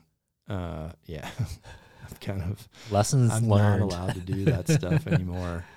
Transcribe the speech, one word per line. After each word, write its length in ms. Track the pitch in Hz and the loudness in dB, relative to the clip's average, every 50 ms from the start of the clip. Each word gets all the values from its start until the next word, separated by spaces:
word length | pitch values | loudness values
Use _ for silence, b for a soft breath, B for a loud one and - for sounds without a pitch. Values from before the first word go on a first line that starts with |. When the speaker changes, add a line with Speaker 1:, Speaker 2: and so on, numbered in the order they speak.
| - _ _ _ _ _ _ _ _ - | -14 _ _ _ _ _ _ _ _ -10
Speaker 1:
uh, 420 | 101 92 90 85 80 78 78 82 87 - _ | -8 -8 -6 -8 -8 -10 -10 -12 -14 -16 _
yeah, 220 | - 80 76 - - - | -14 -14 -12 -12 -10 -8
<laughs> 60 | - | -8
I'm 760 | 110 - - - - - - - - - _ - - - - - | -8 -8 -8 -12 -18 -20 -20 -20 -20 -20 _ -20 -20 -20 -18 -12
kind 220 | - - 98 95 80 | -10 -8 -8 -6 -6
of, 260 | 92 104 - - - B B B 110 | -6 -8 -8 -12 -20 B B B 0
Speaker 2:
Lessons 400 | 101 101 107 - 147 135 120 117 | 2 2 2 4 4 4 4 4
Speaker 1:
I'm 180 | 110 110 117 110 | 4 2 4 4
Speaker 2:
learned. 300 | 101 101 104 104 101 98 98 95 | 6 6 6 6 4 4 2 0
Speaker 1:
not 40 | 87 | -2
allowed 180 | 87 90 92 - | -2 -4 -4 -4
to 40 | 92 | -4
do 240 | 87 95 95 98 98 | -6 -6 -4 -2 0
that 220 | 160 - - - - | 0 0 2 2 2
stuff 400 | 156 - - 87 160 147 - - | 2 2 2 2 0 0 0 0
Speaker 2:
<laughs> 0 | |
Speaker 1:
anymore. 580 | 98 95 90 90 87 90 90 87 85 85 - - - | 0 0 0 -2 -4 -4 -4 -4 -6 -6 -8 -12 -16